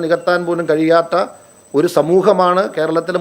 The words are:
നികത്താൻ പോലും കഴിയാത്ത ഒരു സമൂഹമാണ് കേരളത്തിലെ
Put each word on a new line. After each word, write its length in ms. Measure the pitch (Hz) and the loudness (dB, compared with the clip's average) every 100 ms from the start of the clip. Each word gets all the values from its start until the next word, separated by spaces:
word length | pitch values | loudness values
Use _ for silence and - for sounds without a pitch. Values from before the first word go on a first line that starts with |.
നികത്താൻ 380 | 165 170 180 175 170 | 0 -2 0 -2 -2
പോലും 180 | 170 160 | -4 -2
കഴിയാത്ത 460 | 156 160 165 170 175 202 - - _ _ 139 | 0 2 2 2 -2 -4 -10 -20 _ _ -2
ഒരു 100 | 170 165 | 0 0
സമൂഹമാണ് 680 | 147 185 196 185 180 180 202 - | 2 2 2 2 2 0 -2 -4
കേരളത്തിലെ 420 | 160 165 165 180 | -2 -2 -2 -4